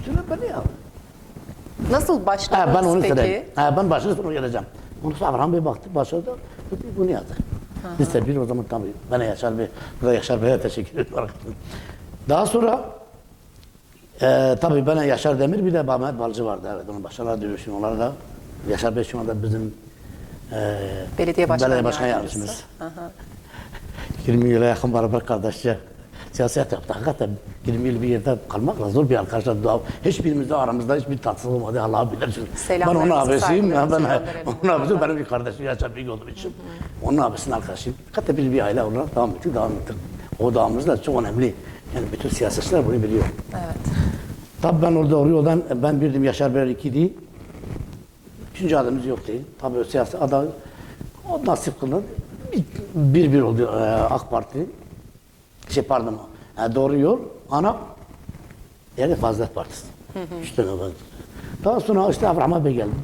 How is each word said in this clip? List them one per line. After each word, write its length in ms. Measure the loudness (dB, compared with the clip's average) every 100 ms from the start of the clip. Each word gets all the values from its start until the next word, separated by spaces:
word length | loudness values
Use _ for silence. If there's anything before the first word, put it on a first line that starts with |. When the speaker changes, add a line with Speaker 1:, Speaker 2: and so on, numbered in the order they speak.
Speaker 1:
Bütün 120 | -2
hep 180 | -2 -2
beni 200 | -4 -4
yaptı. 200 | -2 -4 -6 -18 -20 -20 -20 -20 -18 -16 -16 -16 -6 0
Speaker 2:
Nasıl 360 | 2 4 2 2
başladınız 480 | 0 2 2 4 6
Speaker 1:
Ha, 60 |
ben 60 | 6
onu 120 | 4
Speaker 2:
peki? 120 | 4
Speaker 1:
söyleyeyim. 300 | 6 4 2 -2
Ha, 200 | 0 2 4
ben 140 | 4
başladım, 280 | 4 2 0
sonra 100 | 0
geleceğim. 340 | -2 -2 -4 -6 -12 -18 -10
Ondan 120 | -6 -2
sonra 140 | 0
Abraham 220 | 2 2
Bey 120 | 2
baktı, 260 | 0 -2 -4
başladı. 360 | -2 -2 -2 -4 -8 -12 -16 -12
Dedi, 120 | -10 -8 -2
"Bunu 120 | 0
yazdı." 220 | 0 -4 -6 -6 -6 -10 -12
Speaker 2:
Hı 60 | -8
hı. 40 | -2
Speaker 1:
Liste 260 | 0 2 0
bir 100 | 0
o 80 |
zaman 200 | -2 -4 -4
tabii. 220 | -6 -6 -8 -2
Bana 140 | 0
Yaşar 340 | 0 -2 -2 -2
Bey, 80 | -4 -6 -14 -2
burada 140 | 2
Yaşar 280 | 2 2 2
Bey'e 180 | 4 2
teşekkür 380 | 0 -4 -6 -4
ederim. 300 | -4 -4 -6 -8 -12 -14 -12 -14 -14 -16 -18 -10 0
Daha 180 | 2 4
sonra, 380 | 2 2 0 -4 -14 -20 -20 -20 -20 -20 -20 -20 -20 -20 -20 -20 0
e, 340 | 4 6 4 4
tabii 260 | 4 2 4
bana 180 | 2
Yaşar 360 | 4 2 2 2
Demir, 240 | 2 2
bir 80 | 2
de 100 | 2
Mehmet 360 | 2 0 0 -4
Balcı 260 | -4 -2
vardı. 240 | -4 -4 -6 -8
Evet, 80 | -8
onun 140 | -10
başarılar 320 | -10 -8 -4 -2
diliyorum 220 | -4 -6
şimdi 120 | -8 -4
onlara 220 | -2 0
da. 140 | -2 -4 -14 -18 -16 -10 -4
Yaşar 260 | 0 0 0
Bey 80 |
şu 140 | -2 -4
anda 240 | -4 -4
bizim, 320 | -2 -2 -4 -10 -18 -20 -18 -16 -16 -16 -10
e, 260 | -4 -2 -2 -4 -6 -6 -2
Speaker 2:
Belediye 300 | 0 2 2
başkan 200 | 4 4
Speaker 1:
belediye 140 | 4
başkan 220 | 2 0 0
Speaker 2:
yardımcısı. 320 | 0 -2 -6
Speaker 1:
yardımcımız. 260 | -6 -8 -14 -14
Speaker 2:
Hı 60 |
hı. 260 | -14 -12 -14 -16 -18 -20 -18 -18 -16 -14 -14 -10 -8 -6 2
Speaker 1:
Yirmi 220 | 4 6
yıla 160 | 6
yakın 300 | 6 4 2
beraber 320 | 2 4 2 0
kardeşçe 520 | 0 0 -2 0 -2 -4 -20 -18 -18 -8
siyaset 400 | 0 0 2 -2
yaptı. 200 | -2 -6
Hakikaten 380 | -4 -2 -2 -2 -4 -10 -10 -2
yirmi 220 | 0 0
yıl 140 | 0
bir 60 | 2
yerde 280 | 0 2 0 -2
kalmak 320 | -2 -2 -2
da 80 | 0
zor 200 | 2 4
bir 60 | 4
arkadaşlar. 480 | 2 -2 0 0
Daha 160 | 2 2 0 -4
hiçbirimiz 460 | 0 0 2 0 0
de 40 | 0
aramızda 380 | 0 0 0 0
hiçbir 220 | 0 -4
tatsız 320 | -4 -4 -2
olmadı. 320 | -2 0 -2
Allah'a 300 | 0 2 0
bilir. 140 | 0 -4
Çünkü 60 | -4
ben 460 | -6 -6 -2 2 4
onun 80 | 4 4
Speaker 2:
Selamlarımızı, 260 | 4 4
Speaker 1:
abisiyim. 400 | 4 4 4 4
Ya 100 | 4
ben, 60 | 4
Speaker 2:
saygılarımızı 280 | 4 4 2
gönderelim 220 | 0 -8 -6
Speaker 1:
<laughs> 140 | -2
onun 100 | 2
abisi, 180 | 2 2
Speaker 2:
buradan. 140 | 2 2
Speaker 1:
benim 120 | 0
bir 40 |
kardeşim. 400 | -2 -4 -4 -6
Yaşar 300 | -4 -4 -4
Büyük 160 | -6 -8
olduğum 180 | -8 -10
için. 180 | -10 -12
Speaker 2:
Hı 40 |
hı. 560 | -12 -14 -12 -12 -6 0
Speaker 1:
Onun 80 | 4
abisinin 360 | 4 0 -4
arkadaşıyım. 440 | -4 -4 -8 -8 -8 -8
Hakikaten 240 | -4 0 2
biz 80 | 2
bir 80 | 2
aile 200 | 2 2
olarak 340 | 0 -2 -2 0
devam 140 | 0
ettik, 240 | 0 -2
devam 180 | 0 0
ettik. 240 | -2 -6 -10 -10 -14 -10 -2
O 140 | 2
dağımız 320 | 4 2 2 0
da 160 | 0
çok 180 | 0 0
önemli. 340 | 0 2 0 0 -12 -16 -8
Yani 120 | -6 -6
bütün 160 | -4 -4
siyasetçiler 580 | 0 0 0 0 2 4
bunu 160 | 2
biliyor. 220 | 2 2 2 -2 -10
Speaker 2:
Evet. 240 | -8 -6 -4 -2 0 0 0 -8 -12 -14 -2
Speaker 1:
Tabii 200 | 2 4
ben 120 | 6
orada 160 | 6 6
doğru 180 | 6 6
yoldan, 320 | 6 6 4 2 0
ben 180 | 2 4
bildim 240 | 2 4
Yaşar 300 | 2 4 2
Bey 180 | 2 2
ikiydi. 400 | 0 -2 2 2 0 -18 -20 -20 -16 -12 -10 -10 -14 -18 -20 -20 -18 -16
Üçüncü 220 | -4 2 4
adımız 300 | 4 0 -2
yok 200 | -4 -4
değil. 160 | -8 -8 -8
Tabii 180 | -4 -2
o 60 |
siyasi 340 | 0 2 0 0
aday, 280 | 2 2 0 -4 -14 -18 -18 -16 -16 -12 -6
o 160 | -2 0
nasip 340 | 0 -2 -4
kılındı. 220 | -2 -2 -4 -8 -10 -12 -6
Bir, 120 | -4 -4 -6 -6
bir, 380 | 2 4 6 6
bir 80 | 6
oldu, 200 | 4 2
e, 40 | 2 2 2
ak 400 | 4 2 0 0
Parti. 360 | -4 -2 -6 -6 -8 -20 -20 -20 -20 _ -20 _ -20 -6
Şey, 140 | -2
pardon, 360 | 2 2 0 -6 -10 -20 -14 -4
e, 160 | 0
doğru 240 | 2 4 4
yol, 200 | 4 2 -2 -14 -4
ana, 260 | 0 2 0 -6 -18 -20 -20 -18 -18 -18 -20 -20 -20 -12 -2
yani 180 | 0
Fazilet 400 | 2 2 0 -2
Partisi. 320 | -4 -10 -12 -16 -18 -14
Speaker 2:
Hı 60 | -12
hı. 220 | -10 -10
Speaker 1:
Üç 100 | -8
tane 180 | -2 -2
oldu. 220 | -2 -6 -8 -16 -18 -18 -16 -14 -4
Daha 160 | 0 2
sonra 300 | 4 4 4
işte 180 | 2 2
Abraham 360 | 2 2 2
Bey 80 | 2
geldi, 160 | 0 -2 -4